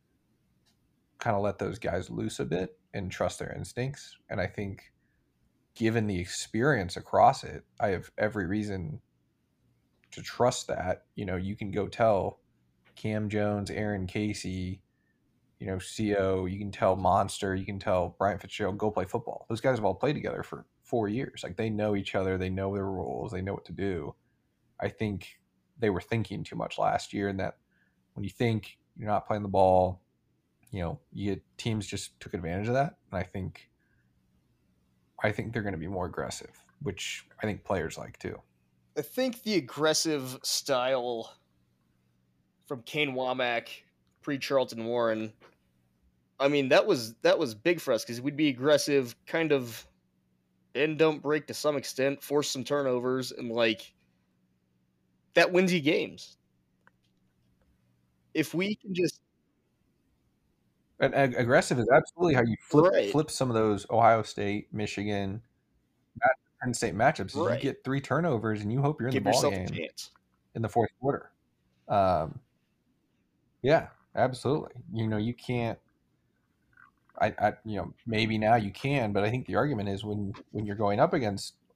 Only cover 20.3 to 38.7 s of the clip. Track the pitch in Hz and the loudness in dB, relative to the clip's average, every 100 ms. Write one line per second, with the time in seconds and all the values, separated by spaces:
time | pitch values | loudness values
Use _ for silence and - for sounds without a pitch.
20.3 | - - 67 - _ - 120 104 113 - | -6 -8 -12 -16 _ -4 -2 0 -2 -6
21.3 | - - 87 110 104 107 101 101 101 95 | -10 -10 -4 -2 0 0 0 -2 -2 0
22.3 | 92 92 95 98 101 98 92 65 62 95 | 0 -2 -2 -2 -2 -2 -4 -6 -6 -6
23.3 | 92 92 - - 87 98 87 71 - _ | -6 -6 -6 -8 -4 -2 -2 -6 -12 _
24.3 | _ _ _ _ - 101 - 107 95 - | _ _ _ _ -6 -6 -4 -4 -4 -10
25.3 | - _ _ _ - 107 90 - 113 104 | -20 _ _ _ -2 0 0 -2 -2 -2
26.3 | 104 - - - - - - - 101 101 | -6 -8 -6 -6 0 0 0 -2 -4 -2
27.3 | 95 92 - _ _ _ _ _ - 101 | -2 -4 -8 _ _ _ _ _ -10 -8
28.3 | - 120 107 - - _ - 107 101 - | -2 0 0 -4 -18 _ -10 -2 -2 0
29.3 | 107 104 95 95 92 92 92 _ _ _ | -2 0 4 8 8 4 0 _ _ _
30.3 | _ _ _ - 101 85 76 _ - 101 | _ _ _ -10 -6 -6 -6 _ -6 -4
31.3 | 95 - - 120 107 98 98 - - - | -4 -8 -8 -4 -2 -4 -8 -10 -14 -10
32.3 | 98 85 92 113 127 151 - - 92 90 | -8 -4 -4 0 0 0 -4 -8 -6 -6
33.3 | 98 90 - - _ _ _ _ _ _ | -6 -8 -10 -20 _ _ _ _ _ _
34.3 | _ _ _ _ _ _ _ _ - 107 | _ _ _ _ _ _ _ _ -4 -4
35.3 | - 113 117 101 85 80 95 87 - 64 | -2 -4 -4 -4 -6 -6 -6 -6 -6 -6
36.3 | - - - _ - 120 - - - - | -8 -14 -20 _ -10 -8 -6 -8 -10 -14
37.3 | - 110 98 - 95 78 - - - 92 | -8 -6 -6 -4 -2 -4 -8 -14 -12 -10
38.3 | - - _ _ | -10 -16 _ _